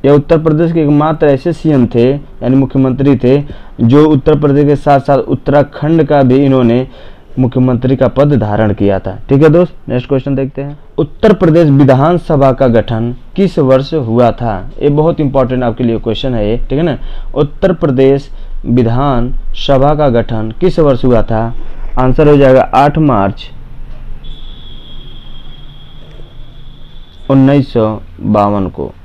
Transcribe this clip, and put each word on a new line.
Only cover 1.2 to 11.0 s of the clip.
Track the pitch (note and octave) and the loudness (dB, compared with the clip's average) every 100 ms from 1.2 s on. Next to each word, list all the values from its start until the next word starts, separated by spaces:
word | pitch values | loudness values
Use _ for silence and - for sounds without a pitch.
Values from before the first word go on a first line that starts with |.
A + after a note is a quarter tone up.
| D3+ | 0
ऐसे | C3+ F3 | 0 -2
सीएम | D#3+ D#3+ C#3+ A#2 | -2 0 2 2
थे, | A#2 B2 C#3+ | 2 2 0
यानी | C#3+ - A#2+ C3+ | -8 -8 0 0
मुख्यमंत्री | C3 C#3 C3 B2+ C#3 C3 | 2 0 -2 0 2 2
थे, | B2 C#3 C#3+ - - - | 2 0 -2 -14 -18 -2
जो | A#2 C#3 D3+ | 2 4 4
उत्तर | D3 D#3 D3 | 2 2 0
प्रदेश | D3 C#3 C#3+ | 2 2 2
के | C#3 | 0
साथ | D3 C#3 | 2 2
साथ | B2+ C3+ | 2 0
उत्तराखंड | - C3+ - C#3+ D3+ - D3 E3 | 0 -4 0 0 0 -4 0 0
का | C#3+ D3 | 2 2
भी | B2+ C3 | 4 4
इन्होंने | C#3 C3 A#2+ A#2 C3 - - - - - | 4 2 2 2 -2 -10 -20 -20 -12 -2
मुख्यमंत्री | B2+ C3 B2+ A#2+ B2+ C3 | -2 0 0 0 0 0
का | B2+ | 0
पद | B2 D3 | 2 2
धारण | C#3 G#2 G#2 A2 | 2 0 0 0
किया | G2 G2+ F#2+ | 0 0 0
था। | - F#2+ G#2+ | -4 -12 -2
ठीक | C#3 | 2
है | D#3 | 4
दोस्त, | E3 F3 - - | 4 0 -4 -6
next | B2 B2 | -6 -2
question | C#3 C3+ C3+ | -4 -2 -4
देखते | C3+ C#3 | -4 -8
हैं। | C#3 C#3+ - | -12 -14 -14
उत्तर | - | -6